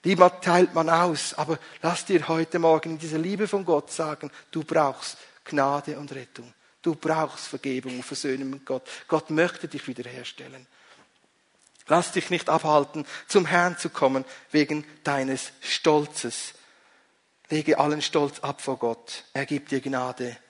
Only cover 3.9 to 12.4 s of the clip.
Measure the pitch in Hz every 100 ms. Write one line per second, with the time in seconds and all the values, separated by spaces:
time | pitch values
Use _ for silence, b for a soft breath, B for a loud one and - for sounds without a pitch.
3.9 | - 160 147 147 B B 165 - 160 143
4.9 | 131 - - B B - 151 139 143 143
5.9 | 143 147 135 123 - 120 _ b b 175
6.9 | 156 - 160 151 - - 139 139 127 127
7.9 | 123 127 139 143 131 135 139 - 127 -
8.9 | B B 160 - 156 175 - 156 143 -
9.9 | 120 120 127 123 - 135 131 131 b b
10.9 | b b _ _ _ _ _ _ _ -
11.9 | 160 170 190 - 180